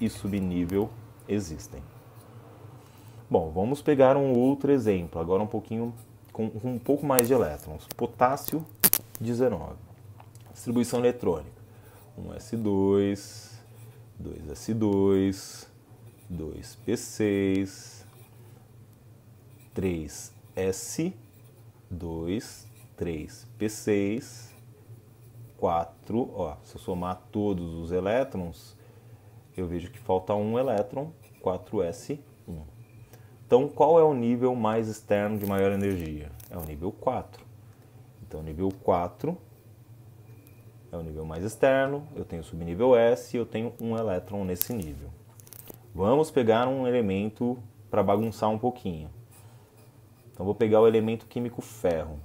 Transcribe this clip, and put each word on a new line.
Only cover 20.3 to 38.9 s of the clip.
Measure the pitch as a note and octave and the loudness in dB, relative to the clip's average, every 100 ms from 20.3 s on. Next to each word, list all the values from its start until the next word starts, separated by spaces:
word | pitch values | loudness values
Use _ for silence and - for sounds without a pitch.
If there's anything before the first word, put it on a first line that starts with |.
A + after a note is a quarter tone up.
| - - - | -20 -12 -4
S | F#2+ - - - F3 - - - - - - - - | -2 -2 -6 -4 -4 -6 -16 -20 -20 -20 -20 -20 -12
dois, | F2 E2+ E2 E2+ G#2+ - - - - - - | -10 -8 -6 -4 -4 -6 -16 -20 -20 -16 -8
três | F2 D#2+ - - - - | -6 -6 -8 -16 -16 -6
P | G#2+ | -6
seis, | - - G2+ G2 A#2 - - - - - - - - - - - - - - | -4 0 2 2 -2 -8 -16 -20 -20 -20 -20 -20 -20 -20 -20 -20 -20 -20 -4
quatro, | G2 E2 E2 - - A2 C3 | 0 0 -2 -10 -4 -2 -2
ó, | G2 D#2+ D2+ | -4 -6 -8
se | - - | -16 -14
eu | |
somar | - F#2 F2+ F#2 - | -6 -4 -4 -6 -8
todos | G#2+ G#2 F#2 E2+ | -4 -2 -2 -4
os | E2 E2 | -8 -4
elétrons, | F2+ F#2+ B2 C3+ G2 E2+ - - - - - - - - - - | -2 0 0 -2 -4 -8 -10 -18 -20 -20 -20 -20 -20 -20 -20 -14
eu | - F2 | -8 -4
vejo | F2 F2+ | -4 -8
que | - | -10
falta | - F#2 - | 0 0 0
um | G#2 G#2+ A#2+ | -2 0 0
elétron, | C3 A2+ - C3+ D#3+ - - - | 0 0 0 -4 -10 -12 -20 -6
quatro | F#2+ - - G#2 | -2 -2 -2 -2
S | E2+ - - D3 - - - | -2 -4 -8 -10 -10 -20 -14
um. | D#2+ D2+ - - - - - - - - | -14 -14 -18 -20 -20 -20 -20 -20 -10 4
Então, | B2 C#3+ | 4 4
qual | - D3+ E3+ | 4 6 8
é | |
o | D#3 | 8
nível | C3 A#2 A#2+ B2+ | 4 2 2 2
mais | B2+ G#2+ A2+ A2 | 2 2 2 0
externo | G#2+ - G2+ G#2 G#2+ | -4 0 2 2 0
de | |
maior | G2+ G2 G2 | 0 2 2
energia? | G2 G2+ F#2 D#2+ D2+ D2+ D2 - | 2 0 -2 -4 -8 -12 -16 -14
É | F2+ | -10
o | |
nível | D#2 D2 F2+ | -10 -6 -8
quatro. | - C3 A2+ - - - - - - - - - - - | -4 -2 -2 -6 -16 -20 -20 -20 -20 -20 -20 -20 -20 -14
Então, | D#2 | -12
o | |
nível | D#2+ D#2 F#2+ F#2+ | -10 -2 -2 -2
quatro | - | 0